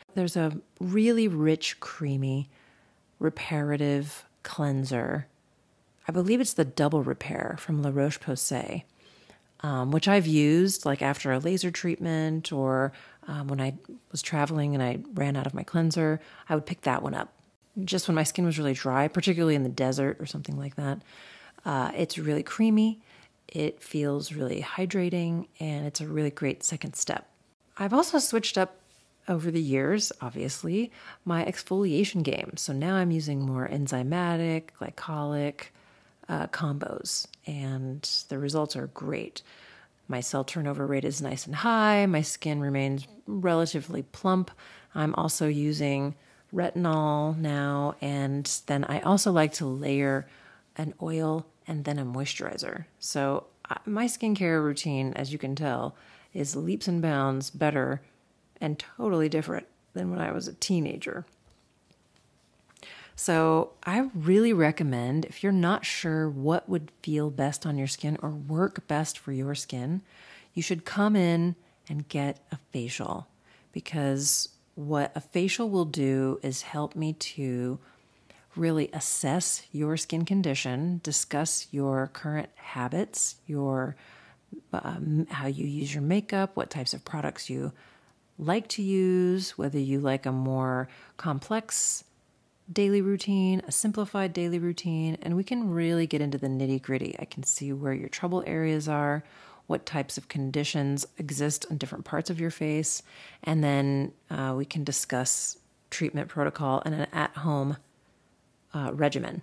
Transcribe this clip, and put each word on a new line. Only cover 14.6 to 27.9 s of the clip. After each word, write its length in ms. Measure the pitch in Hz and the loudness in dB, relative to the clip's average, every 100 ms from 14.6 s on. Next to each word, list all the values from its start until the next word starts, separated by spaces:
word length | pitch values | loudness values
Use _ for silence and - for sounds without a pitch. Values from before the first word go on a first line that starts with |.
| 147 | 0
and 100 | 139 | 2
I 160 | 127 120 294 | 0 -2 -6
ran 220 | 202 143 139 | -2 0 0
out 120 | 135 | -2
of 60 | |
my 100 | 139 | -4
cleanser, 560 | - 170 165 165 156 156 - - - | -2 2 2 4 2 0 -4 -14 -2
I 80 | 156 | -2
would 100 | 151 | -2
pick 160 | 175 | -4
that 220 | 143 - | 0 0
one 100 | 139 | 0
up. 200 | - - _ _ _ _ 214 | -4 -6 _ _ _ _ -8
Just 240 | 190 185 - | -2 -2 2
when 80 | 160 | 2
my 80 | |
skin 220 | 151 - 175 | 2 2 2
was 120 | 156 | 2
really 160 | 143 | 0
dry, 340 | 131 131 131 147 | 0 0 2 2
particularly 480 | 185 196 170 165 147 | 2 2 4 4 4
in 80 | |
the 60 | 131 | 2
desert 480 | 131 131 131 139 - | 0 0 2 0 -2
or 60 | 147 | -6
something 320 | 147 143 143 | -8 -6 -6
like 180 | 139 - | -6 -6
that. 260 | 139 139 - - - - - - - | -4 -4 -8 -20 -20 -20 -20 -12 -2
Uh, 260 | 139 127 - | 0 0 0
it's 220 | 160 - | -2 -2
really 260 | 151 151 | -2 -2
creamy, 580 | - - 220 214 220 220 - - - _ - | -2 2 4 6 4 0 -10 -20 -20 _ -10
it 340 | 165 151 - | -4 -4 -4
feels 520 | - 151 143 143 147 | -6 -2 0 0 -4
really 280 | 151 127 - | -4 -4 -4
hydrating, 880 | - - 185 190 180 175 170 170 - - | -6 -4 -2 0 0 0 0 -2 -4 -8
and 260 | 156 147 147 | -6 -4 -4
it's 160 | - | -6
a 60 | 151 | -4
really 240 | 156 147 | 0 -2
great 320 | 139 143 - | 0 -2 -2
second 320 | - 156 147 - | -4 -4 -6 -6
step. 340 | - - - _ _ _ _ - | -4 -4 -6 _ _ _ _ -6
I've 160 | 202 | 2